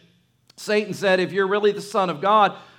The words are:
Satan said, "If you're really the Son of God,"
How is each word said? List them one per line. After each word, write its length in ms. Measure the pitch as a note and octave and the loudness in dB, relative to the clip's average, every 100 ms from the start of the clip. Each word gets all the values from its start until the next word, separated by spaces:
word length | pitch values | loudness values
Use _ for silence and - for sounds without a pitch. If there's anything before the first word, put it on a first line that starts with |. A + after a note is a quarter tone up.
| _ _ _ _ _ - | _ _ _ _ _ -14
Satan 360 | - G#3+ G3 | -4 -4 -4
said, 260 | C#3+ F#3+ F#3 | -2 0 2
"If 120 | E3+ | 0
you're 160 | F#3+ F#3+ | -2 0
really 240 | G#3 G#3 | 2 0
the 100 | G3+ | 0
Son 300 | - G#3 F#3 | -4 -2 -2
of 100 | D3 | -2
God," 340 | G3 G#3+ F#3+ - - | 2 4 2 0 -18